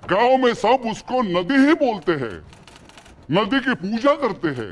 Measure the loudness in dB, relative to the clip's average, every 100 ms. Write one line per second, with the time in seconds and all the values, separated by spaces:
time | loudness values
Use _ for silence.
0 | -2 2 4 4 2 2 2 2 0 -8
1 | -6 -4 -2 -2 0 4 4 4 0 -2
2 | -2 -2 -4 -10 -16 -20 -20 -20 -20 -20
3 | -20 -20 -2 -2 0 0 -2 -4 -4 -2
4 | 0 0 -2 -4 -6 -6 -10